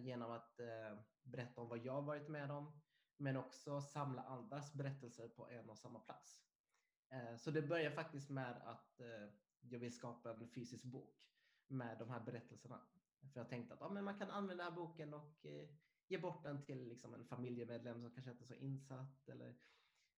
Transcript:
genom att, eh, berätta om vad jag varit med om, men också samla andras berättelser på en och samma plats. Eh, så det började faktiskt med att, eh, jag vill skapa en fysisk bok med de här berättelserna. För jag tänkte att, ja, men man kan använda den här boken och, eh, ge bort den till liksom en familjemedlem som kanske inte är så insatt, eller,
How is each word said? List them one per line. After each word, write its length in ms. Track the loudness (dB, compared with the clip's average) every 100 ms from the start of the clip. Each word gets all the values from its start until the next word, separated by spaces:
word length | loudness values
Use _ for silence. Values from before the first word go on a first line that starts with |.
| 0
genom 260 | 2 2
att, 280 | 0 -4 -6
eh, 400 | -2 -2 -2 -6 -10 _
berätta 380 | -4 -2 -2 -2
om 80 | 0
vad 80 | 0 2
jag 160 | 4
varit 260 | 4 2 0
med 240 | 0 2
om, 300 | 0 -2 -8 -16 _ _ 2
men 200 | 6 6
också 440 | 4 -4 0 2
samla 420 | 2 2 4 2
andras 500 | 0 -2 -2 -2 0
berättelser 540 | 2 2 2 -4 -6 -8
på 220 | -8 -8
en 200 | -6 -6
och 80 | -8
samma 220 | -8 -8
plats. 420 | -8 -10 -12 -20 -20 _ _ _ _ _ -6
Eh, 260 | -4 -2 0
så 140 | 6
det 100 | 6
började 340 | 8 8 8 6
faktiskt 340 | 0 -2 0
med 280 | 2 2 0 -6
att, 340 | -8 -10 -10
eh, 280 | -6 -6 -6 -10 _ _
jag 200 | -4 0
vill 140 | 0 0
skapa 360 | -4 -2 -2
en 140 | -2 -4
fysisk 340 | -4 -4 -4
bok 460 | -4 -6 -6 -16 -20 _ -20 _ -2
med 300 | 0 2 0
de 100 | 0
här 100 | 0
berättelserna. 600 | 0 -2 -4 -10 -8 -8 -10 -20 _ _ -8
För 60 | -4
jag 100 | 0
tänkte 240 | -2 -2
att, 60 | -4
ja, 100 | 0
men 140 | 2
man 140 | 2 2
kan 100 | 0
använda 320 | 2 2 2
den 100 | 0
här 60 | 0
boken 320 | -2 -2 -4
och, 320 | -4 -8 -10 -8
eh, 220 | -6 -8 -12 _ _ 0
ge 100 | 2
bort 260 | 2 0
den 200 | 0 0
till 240 | 0 -2 -2
liksom 260 | -6 -6
en 120 | -8 -4
familjemedlem 760 | 0 2 2 0 0 -2 -2
som 100 | -4
kanske 200 | -6 -6
inte 120 | -6
är 40 | -8
så 60 |
insatt, 760 | -2 0 0 -2 -4 -6 -8 -10
eller, 260 | -8 -8 -10 -18 -20 -20 _ _